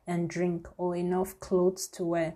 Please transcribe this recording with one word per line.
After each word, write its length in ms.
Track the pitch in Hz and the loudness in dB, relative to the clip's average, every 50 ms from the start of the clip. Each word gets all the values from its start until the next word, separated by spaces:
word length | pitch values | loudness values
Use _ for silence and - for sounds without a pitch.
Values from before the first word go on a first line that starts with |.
| _ | _
and 200 | 175 175 170 170 | -4 -2 -2 -2
drink 400 | 165 - 170 180 180 170 165 - - - | -2 0 0 0 0 0 -2 -6 -10 -6
or 180 | - 180 175 175 | -4 -2 -2 0
enough 440 | 175 180 175 180 185 190 - - - | 0 0 0 0 0 0 -2 -6 -10
clothes 480 | - - 190 180 180 185 185 - - - | -2 0 4 4 4 4 2 0 -4 -8
to 140 | - - 180 | -6 -4 -2
wear. 300 | 170 170 170 160 160 160 | 0 0 0 0 -2 -4